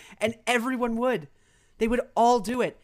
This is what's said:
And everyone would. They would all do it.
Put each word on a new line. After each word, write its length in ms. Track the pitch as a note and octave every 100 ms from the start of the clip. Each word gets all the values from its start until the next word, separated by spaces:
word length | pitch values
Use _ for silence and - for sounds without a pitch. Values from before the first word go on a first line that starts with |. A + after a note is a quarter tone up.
| - -
And 200 | A3 A3+ -
everyone 500 | A#3+ B3 B3+ A#3+ A3+
would. 320 | B3 G#3 C#3+ _ _ _ _ -
They 100 | A3
would 140 | A#3+ -
all 260 | - A#3 B3
do 200 | F#3+ B3
it. 180 | G3 -